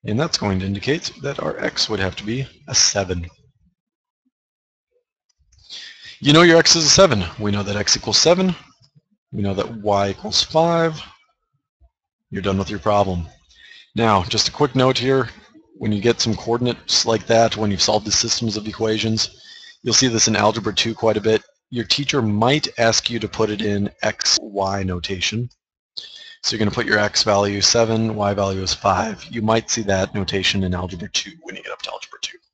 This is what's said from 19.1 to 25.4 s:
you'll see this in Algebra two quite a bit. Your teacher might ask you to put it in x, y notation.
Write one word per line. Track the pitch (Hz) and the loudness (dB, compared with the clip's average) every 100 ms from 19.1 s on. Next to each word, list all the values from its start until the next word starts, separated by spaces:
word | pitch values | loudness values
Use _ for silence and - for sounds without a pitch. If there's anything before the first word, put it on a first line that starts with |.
| 110 - - - - - - | -2 -4 -8 -20 -20 -20 -10
you'll | 123 | -2
see | 113 131 | 2 2
this | 113 113 | 2 0
in | |
Algebra | 104 104 110 104 | 2 2 0 -4
two | 92 113 | -2 -4
quite | 110 113 107 | 0 0 2
a | |
bit. | 107 110 - _ _ | 2 0 -2 _ _
Your | 123 | -8
teacher | 113 - 139 143 | -2 -2 0 0
might | 110 104 120 147 - - | 0 2 2 2 -2 0
ask | 117 113 - | 2 2 -2
you | 117 | -6
to | 104 | -6
put | - 110 | -2 -2
it | 104 | 0
in | 107 101 101 - | -2 -2 -2 -2
x, | 104 - - - | -6 -2 -2 -2
y | 113 101 95 98 | -2 -4 -2 -2
notation. | 95 90 - 95 - 110 | -4 -6 -6 -6 -4 -4